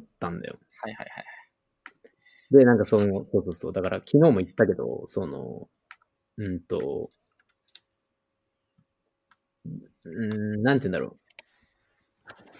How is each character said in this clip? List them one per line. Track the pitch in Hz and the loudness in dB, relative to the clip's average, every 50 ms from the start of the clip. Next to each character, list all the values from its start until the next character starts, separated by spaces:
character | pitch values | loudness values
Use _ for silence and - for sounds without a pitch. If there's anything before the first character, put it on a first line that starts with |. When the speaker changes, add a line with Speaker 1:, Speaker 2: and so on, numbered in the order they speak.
| - _ _ - | -2 _ _ -10
Speaker 1:
た | 90 87 | -8 -8
ん | 87 - | -8 -8
だ | - | -10
よ。 | - - - _ _ _ - | -12 -14 -16 _ _ _ -16
Speaker 2:
は | - 110 | -14 -14
い | 107 | -12
は | - - | -14 -16
い | - | -16
は | - - | -16 -16
い。 | - - - - - _ _ _ _ _ _ _ - - _ _ _ - _ _ _ _ _ _ _ - | -16 -18 -18 -20 -20 _ _ _ _ _ _ _ -20 -20 _ _ _ -20 _ _ _ _ _ _ _ 6
Speaker 1:
で、 | 131 139 127 | 8 8 10
な | 123 120 | 10 6
ん | |
か | 101 101 | 4 4
そ | - 113 104 | 2 2 2
の、 | 104 101 95 98 - - | 2 2 0 -2 -4 -2
そ | - 98 | -2 -2
う | 90 | -2
そ | 92 | -2
う | 85 | -6
そ | - - 87 | -8 -8 -8
う。 | 90 | -6
だ | 98 | -4
か | 92 92 | -4 -4
ら | 95 | -4
昨 | 95 - - | -6 -2 2
日 | - 147 160 165 | 4 6 6 6
も | 120 | 4
言 | 95 90 | 4 0
っ | 87 - | -2 2
た | - 113 | 2 2
け | 95 92 | 2 2
ど、 | - 60 60 62 - - | -2 -4 -6 -6 -8 -10
そ | - - - 92 | -8 -6 -6 -6
の、 | 73 67 67 64 60 - - - - _ _ _ - - _ _ _ _ _ _ _ _ | -6 -8 -10 -12 -12 -12 -14 -16 -20 _ _ _ -20 -20 _ _ _ _ _ _ _ _
う | - 104 95 | -10 -8 -6
ん | 90 85 | -6 -8
と、 | - - 101 82 - 69 69 - - - _ _ _ _ _ _ _ - - _ _ _ - - _ _ _ _ _ _ _ _ _ _ _ _ _ _ _ _ _ _ _ _ _ _ _ _ _ _ _ _ _ _ _ _ _ _ _ _ - 80 - - - - _ _ - | -8 -6 -6 -4 -4 -4 -6 -6 -8 -10 _ _ _ _ _ _ _ -20 -20 _ _ _ -20 -20 _ _ _ _ _ _ _ _ _ _ _ _ _ _ _ _ _ _ _ _ _ _ _ _ _ _ _ _ _ _ _ _ _ _ _ _ -16 -14 -14 -16 -16 -20 _ _ -20
う | 82 | -14
ん、 | 80 104 113 104 107 107 104 107 107 104 | -8 -6 -6 -4 -4 -4 -4 -4 -4 0
な | 107 131 143 | 2 2 2
ん | 127 | 2
て | - | 0
言 | 95 | 0
う | |
ん | |
だ | 90 76 | -2 -2
ろ | 65 - - | -4 -6 -10
う。 | _ _ _ _ - - _ _ _ _ _ _ _ _ _ _ _ _ _ _ _ _ - - - - - - - | _ _ _ _ -20 -20 _ _ _ _ _ _ _ _ _ _ _ _ _ _ _ _ -20 -20 -20 -20 -20 -20 -20